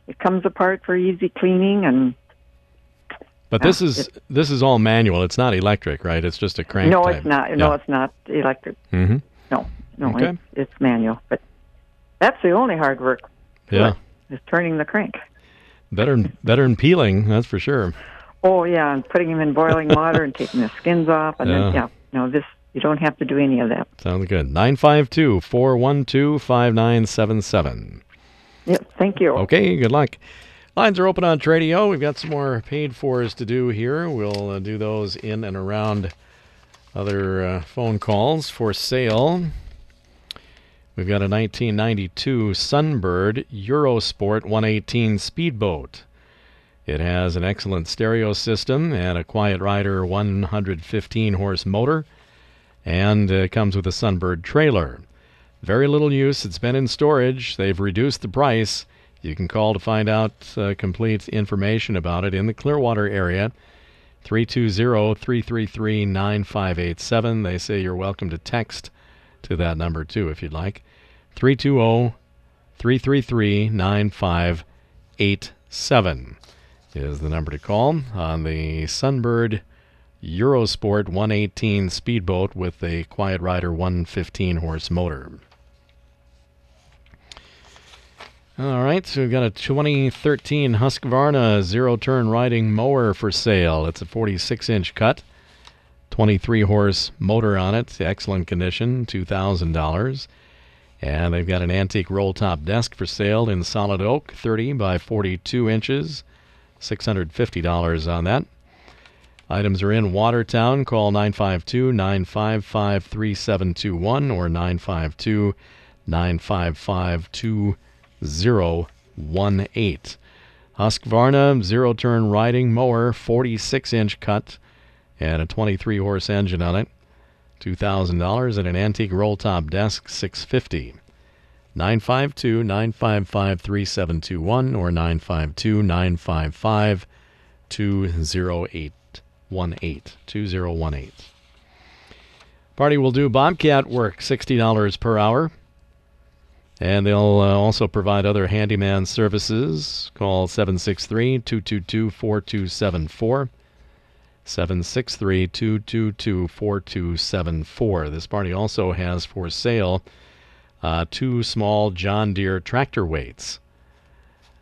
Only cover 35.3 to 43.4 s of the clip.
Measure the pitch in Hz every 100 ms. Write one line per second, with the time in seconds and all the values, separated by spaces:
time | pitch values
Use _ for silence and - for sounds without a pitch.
35.3 | 107 107 95 95 107 107 104 95 - -
36.3 | _ _ _ _ _ _ 101 101 98 95
37.3 | 95 92 90 80 - 117 107 - 104 120
38.3 | 156 143 - 113 95 - 127 120 110 143
39.3 | 180 165 - - - - _ _ _ _
40.3 | - - - _ _ _ - 92 101 98
41.3 | 107 110 - 120 104 113 107 92 - 139
42.3 | 127 107 92 - 143 156 135 92 90 101
43.3 | 117